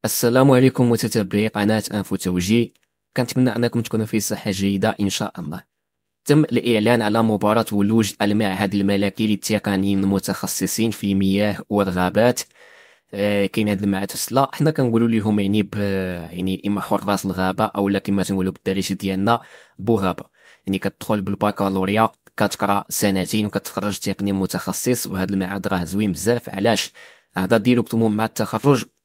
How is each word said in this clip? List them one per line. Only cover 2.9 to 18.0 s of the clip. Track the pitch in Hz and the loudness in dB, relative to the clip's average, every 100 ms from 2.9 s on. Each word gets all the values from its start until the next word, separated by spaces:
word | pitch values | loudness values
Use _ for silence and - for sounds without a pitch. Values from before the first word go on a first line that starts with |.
| _ _ - | _ _ -4
كنتمنى | 123 127 127 113 | -2 0 0 2
أنكم | 120 120 | 0 -2
تكونوا | 110 110 110 | -2 -4 -2
في | 110 | -2
صحة | - 104 - | -2 -4 -4
جيدة | 95 98 98 107 - | -2 0 0 0 0
إن | 101 | -2
شاء | - 104 - | -2 -6 -8
الله. | 78 87 - _ _ _ _ _ - | -10 -10 -14 _ _ _ _ _ 2
تم | 147 | 2
الإعلان | 151 120 120 110 107 120 | 4 0 2 2 4 2
على | 107 110 | 2 2
مباراة | 113 104 104 110 110 | 2 2 2 2 2
ولوج | 104 101 113 104 - | 0 2 2 2 0
المعهد | 104 104 104 92 101 101 | 0 2 0 0 0 0
الملكي | 101 101 101 - 110 | 2 2 0 0 -2
للتقنيين | 101 - 107 104 98 98 98 | 0 -2 -2 0 0 0 0
المتخصصين | 98 98 - 92 98 - 95 - 113 | 0 0 -2 -6 -6 -4 -4 -2 -2
في | 104 101 98 | -2 -2 0
مياه | 95 98 104 98 - | 2 2 0 -2 -2
والغابات. | 101 95 90 90 95 120 123 - _ - - - _ _ | 0 0 0 0 4 2 2 -6 _ -20 -20 -20 _ _
آه، | 101 104 101 98 | -4 0 0 0
كاين | - 104 | 0 0
هاد | 98 | 0
المعهد | 101 95 98 | 0 -2 -4
في | - | -8
السلا، | - 123 135 | 0 2 0
حنا | - 156 | 2 0
كنقولوا | 151 127 113 117 | 2 2 2 2
ليهم | 113 104 104 | 2 2 0
يعني | 98 107 | 2 0
ب-، | 101 104 101 98 92 87 82 | 0 -2 -2 -2 -4 -6 -10
يعني | 87 95 95 104 | -6 -4 -4 -4
إما | 101 | -4
حراس | - 101 98 98 98 | -2 -2 0 -2 -2
الغابة | 87 92 101 110 | -2 -2 0 -2
أو | - 101 | 0 0
لا | |
كما | 98 | 0